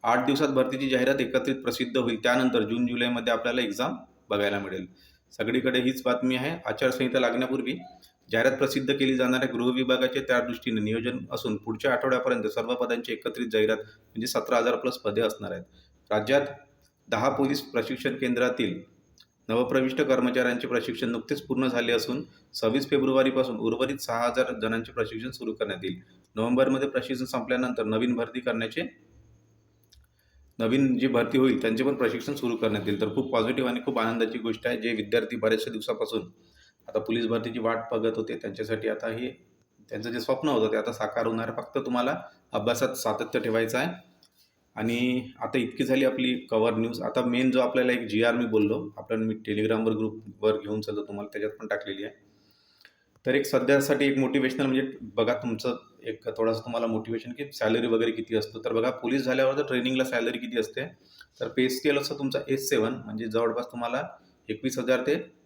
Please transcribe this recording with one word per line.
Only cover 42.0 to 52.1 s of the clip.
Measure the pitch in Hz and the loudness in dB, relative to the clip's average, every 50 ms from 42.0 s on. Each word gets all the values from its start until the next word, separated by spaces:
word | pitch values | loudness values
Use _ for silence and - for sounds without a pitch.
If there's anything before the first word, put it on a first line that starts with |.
| 123 127 151 180 - - - _ _ _ - | 0 0 -2 -4 -6 -14 -20 _ _ _ -6
अभ्यासात | 117 104 113 117 117 139 127 | -2 0 0 0 0 0 -2
सातत्य | - - - 117 110 110 120 - - 123 | -2 -2 -2 -2 -2 -2 -4 -2 -2 -2
ठेवायचं | 107 117 110 113 113 110 113 123 | -2 0 0 0 0 0 0 -2
आहे. | 139 180 175 - - _ _ _ _ _ _ _ _ _ _ _ _ _ _ | -2 -2 -4 -8 -16 _ _ _ _ _ _ _ _ _ _ _ _ _ _
आणि | - 107 113 117 120 123 127 127 127 120 - - - | -4 -2 -2 0 0 0 0 0 -2 -4 -6 -10 -8
आता | 117 113 - 135 | -8 -2 0 0
इतकी | 117 - - - 135 | -2 -2 -2 -4 0
झाली | 123 131 135 135 | 2 2 4 4
आपली | 127 - - 127 127 127 120 | 2 2 0 -2 -2 -2 -2
कव्हर | - - 113 110 110 117 113 | -4 -2 0 2 2 2 2
न्यूज. | 110 113 117 117 113 | 0 -2 -2 -2 -4
आता | - 117 - 131 123 | -6 -4 -2 0 0
मेन | 123 120 123 131 131 | 0 0 2 2 2
जो | 123 127 | 4 4
आपल्याला | 127 123 - 127 123 127 123 | 2 2 2 2 2 2 2
एक | 117 117 | 0 -2
जीआर | 107 101 107 117 117 117 | -2 0 2 4 4 4
मी | 120 123 | 2 0
बोललो, | 110 107 110 104 104 110 104 104 104 - | 2 2 4 4 4 2 -2 -4 -8 -12
आपल्याला | - 110 - 113 110 110 | -14 -8 -4 -4 -2 -2
मी | 110 110 | -2 -4
Telegram-वर | 107 - - 104 104 107 104 113 110 113 113 110 | -4 -4 -4 -2 0 0 0 2 2 2 0 0
ग्रुपवर | 104 110 110 104 - - - - - - 107 110 | 0 -2 -4 -4 -8 -16 -18 -16 0 2 2 2
घेऊन | 107 101 101 107 107 | 2 0 -4 -6 -4
चाललो, | 107 - 107 104 101 | -4 -4 -6 -6 -6
तुम्हाला | - 101 101 104 104 | -6 -8 -10 -10 -10
त्याच्यात | - 104 101 107 - | -8 -6 -6 -6 -6
पण | - 110 | -8 -6
टाकलेली | 107 104 101 - - 98 95 101 | -6 -6 -4 -4 -6 -8 -8 -8
आहे. | 117 | -12